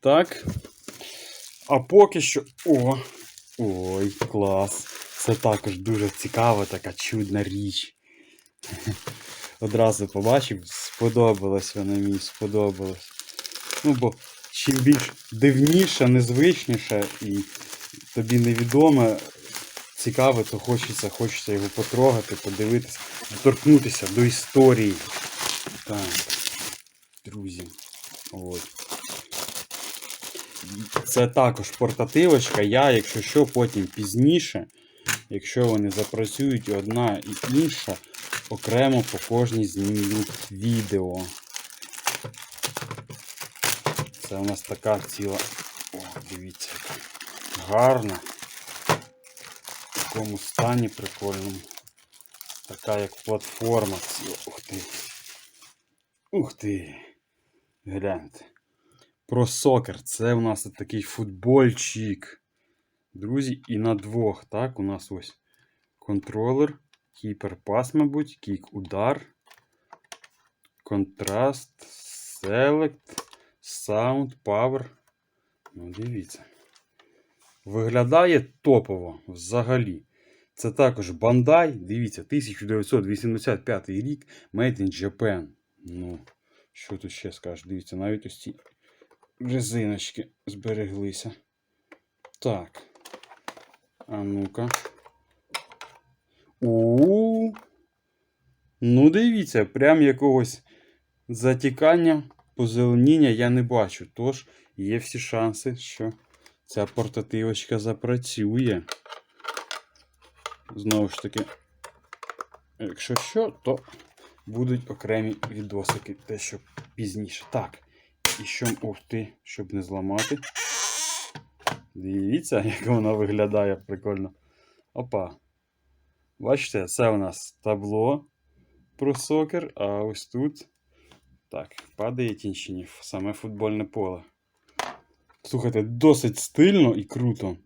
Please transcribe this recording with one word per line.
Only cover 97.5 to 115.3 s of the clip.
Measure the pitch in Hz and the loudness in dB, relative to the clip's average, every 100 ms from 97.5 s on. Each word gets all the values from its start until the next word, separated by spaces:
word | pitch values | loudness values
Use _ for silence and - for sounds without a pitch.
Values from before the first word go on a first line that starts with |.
| 208 - _ _ _ _ _ _ _ _ _ _ _ | -4 -20 _ _ _ _ _ _ _ _ _ _ _
Ну, | 120 123 147 | 4 8 8
дивіться, | 180 233 226 185 117 | 8 4 2 2 2
прям | 101 131 139 160 | 2 4 6 8
якогось | 147 131 143 131 117 - _ _ _ _ _ _ _ | 6 6 4 4 2 -4 _ _ _ _ _ _ _
затікання, | 113 123 127 139 131 156 170 165 156 147 _ _ | 0 2 4 0 4 6 8 6 4 0 _ _
позеленіння | - 117 117 123 120 131 160 143 | -2 0 4 4 6 8 8 6
я | 113 120 | 6 4
не | 123 | 2
бачу. | 123 123 98 - 90 | 2 2 2 -2 -16
Тож, | - 120 131 - _ _ - | -4 -4 -4 -10 _ _ -8
є | 98 117 | -4 -2
всі | 117 123 | -4 -10
шанси, | - 113 113 107 135 123 | -6 -2 -2 -2 -8 -8
що | - - 113 - _ _ _ _ _ | -12 -8 -8 -8 _ _ _ _ _
ця | - 101 | -4 -2
портативочка | - 120 117 107 113 113 107 - 113 | -2 -4 -4 -6 -4 -2 -4 -4 -4
запрацює. | 107 110 120 123 123 - 104 113 127 92 82 - - - _ _ - - - - _ _ _ _ _ _ - - - 107 | -4 -4 -2 -2 -4 -4 -2 0 0 -2 -6 -14 -14 -20 _ _ -12 -10 -12 -16 _ _ _ _ _ _ -18 -18 -18 -8
Знову | 107 107 101 | 0 2 2
ж | - | -4
таки, | 101 107 101 - _ _ - _ _ - - - - - _ _ | -8 -6 -8 -12 _ _ -20 _ _ -20 -18 -14 -16 -18 _ _
якщо | 107 85 - 120 | -12 -10 -4 -4
що, | - 220 220 - | -2 -2 -2 -4
то | - 135 - - - _ - _ - | -4 -4 -6 -20 -20 _ -20 _ -10
будуть | 110 127 123 123 | -4 0 -2 -4
окремі | 101 104 110 110 | -14 -2 -2 -2